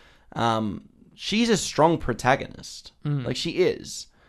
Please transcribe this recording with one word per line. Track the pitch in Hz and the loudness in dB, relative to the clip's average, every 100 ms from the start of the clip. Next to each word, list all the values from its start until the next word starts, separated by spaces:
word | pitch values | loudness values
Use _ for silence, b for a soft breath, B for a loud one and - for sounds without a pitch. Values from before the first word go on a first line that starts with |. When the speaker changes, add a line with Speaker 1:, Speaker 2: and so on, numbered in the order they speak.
| b b b | b b b
Speaker 1:
Um, | - 113 110 107 - - _ - | -2 0 0 -2 -6 -12 _ -20
she's | - - 214 233 | -12 -2 2 4
a | 180 | 2
strong | - - 165 165 | 0 4 4 4
protagonist. | - 107 127 143 - - - - - _ 147 | -2 0 2 2 0 -12 -16 -18 -20 _ -4
Speaker 2:
Mm. | 143 123 | -2 -2
Speaker 1:
Like, | 127 | -4
she | 165 | -4
is. | 156 160 - - - - b | 2 2 0 -8 -14 -16 b